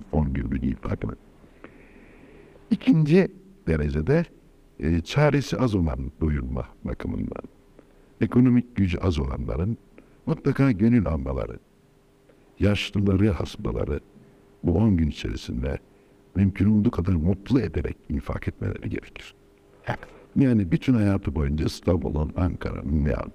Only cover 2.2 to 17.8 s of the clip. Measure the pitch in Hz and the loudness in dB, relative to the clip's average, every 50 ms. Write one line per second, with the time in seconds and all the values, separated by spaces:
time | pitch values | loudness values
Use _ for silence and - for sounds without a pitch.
2.2 | - - - - - - - - - - 220 - - 254 214 160 156 139 165 196 | -20 -20 -20 -20 -20 -20 -20 -12 -4 -4 -4 0 2 4 4 4 6 6 6 4
3.2 | 175 - - - - - - - - 87 80 76 73 73 69 76 78 87 143 170 | 4 4 0 -10 -20 -20 -20 -10 -2 -2 0 0 0 0 0 -2 0 2 2 2
4.2 | 170 - - - _ - _ _ _ _ _ - - 80 85 85 82 - - 143 | 2 -2 -8 -20 _ -20 _ _ _ _ _ -4 -2 0 0 0 0 0 0 2
5.2 | 151 147 139 143 127 - - - 127 120 101 95 82 76 65 64 65 67 - - | 4 4 4 2 0 0 -2 0 0 2 2 2 2 0 -2 -4 -6 -8 -6 -2
6.2 | 80 78 76 67 62 64 64 62 - - - - - - - - - - 50 50 | -2 0 0 0 -2 -4 -6 -6 -8 -8 -12 -12 -10 -10 -8 -8 -6 -6 -6 -6
7.2 | - - - - - - _ _ _ _ - - - _ _ _ _ _ - - | -6 -6 -8 -10 -14 -16 _ _ _ _ -20 -20 -20 _ _ _ _ _ -6 -4
8.2 | 113 101 - 123 127 127 120 123 123 - - 98 98 87 85 - - 92 80 76 | -4 0 4 4 4 6 4 2 2 0 0 0 0 0 0 0 0 0 0 0
9.2 | 67 64 69 - - - 58 69 87 110 117 - - - - - - _ _ _ | -2 -4 -4 -6 -6 -6 -4 -4 -2 -4 -4 -6 -10 -20 -20 -20 -20 _ _ _
10.2 | - - 160 - - 139 131 - 135 135 110 87 107 117 120 117 85 73 80 73 | -4 -4 -4 -2 -2 -2 0 2 2 2 2 4 4 4 4 4 2 2 -2 -2
11.2 | 65 65 65 64 55 - 55 - _ _ _ _ _ _ _ _ _ _ _ _ | -4 -4 -4 -4 -6 -6 -8 -14 _ _ _ _ _ _ _ _ _ _ _ _
12.2 | _ _ _ _ _ _ _ - 90 101 104 101 - - - 95 98 101 98 92 | _ _ _ _ _ _ _ 0 0 2 2 0 -2 -4 -2 0 2 4 4 4
13.2 | 104 110 95 - - - - - - 58 57 53 50 - 73 - - _ - - | 4 4 2 0 -4 -6 -8 -8 -8 -6 -4 -4 -2 -2 -4 -6 -6 _ -20 -20
14.2 | - - - - _ _ _ _ - 87 85 92 113 113 95 82 80 73 73 - | -20 -20 -20 -20 _ _ _ _ 0 0 2 4 4 4 4 4 2 0 0 -4
15.2 | - 52 57 - - - - 60 64 69 - - _ _ _ _ _ _ _ _ | -6 -8 -8 -8 -8 -8 -6 -4 -4 -4 -6 -6 _ _ _ _ _ _ _ _
16.2 | _ _ - 92 101 95 95 - 95 107 110 107 104 120 - - 82 92 92 78 | _ _ 0 2 2 2 2 2 2 4 4 4 4 2 0 0 0 0 0 2
17.2 | 76 92 98 - - - 123 135 104 82 76 82 | 2 0 0 -2 -2 0 0 0 0 0 -4 -4